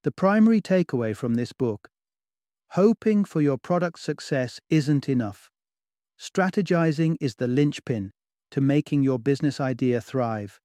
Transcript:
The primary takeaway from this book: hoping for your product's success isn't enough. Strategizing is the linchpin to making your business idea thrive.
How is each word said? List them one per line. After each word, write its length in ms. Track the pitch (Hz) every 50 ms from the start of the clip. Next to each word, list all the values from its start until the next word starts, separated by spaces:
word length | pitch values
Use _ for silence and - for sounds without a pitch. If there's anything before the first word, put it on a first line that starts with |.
| -
The 80 | 147
primary 500 | - - 185 190 202 220 214 226 226 214
takeaway 540 | - - 190 185 170 - - 120 117 110 104
from 200 | - - 120 117
this 180 | 120 120 - -
book: 360 | - 131 120 107 - - - _ _ _ _ _ _ _ _ _ _ _ _ _ _ _ _
hoping 520 | - 180 190 226 226 _ - 220 214 208 196
for 180 | - - 160
your 160 | 151 143 135
product's 440 | 123 - - 175 175 175 175 - -
success 580 | - - 147 - - - 156 135 127 117 - - _ _
isn't 380 | 156 156 135 147 147 139 -
enough. 420 | - 135 123 117 101 98 - _ _ _ _ _ _ _ _ _ _ _ _ _ _ _ _
Strategizing 960 | - - _ 190 185 185 - 208 185 - 180 170 165 160 147 147 165 160 165 -
is 140 | 156 131 -
the 120 | _ 131
linchpin 640 | 120 123 139 147 147 139 - _ - 123 110 98 95 _ _ _ _ _ _ _ _
to 100 | - 143
making 420 | 139 135 143 151 147 - 151 143
your 180 | 139 135 131 120
business 420 | 113 143 139 - 151 139 131 -
idea 400 | 143 131 131 117 135 123 120 117
thrive. 580 | - - - 131 120 117 110 107 104 98 - _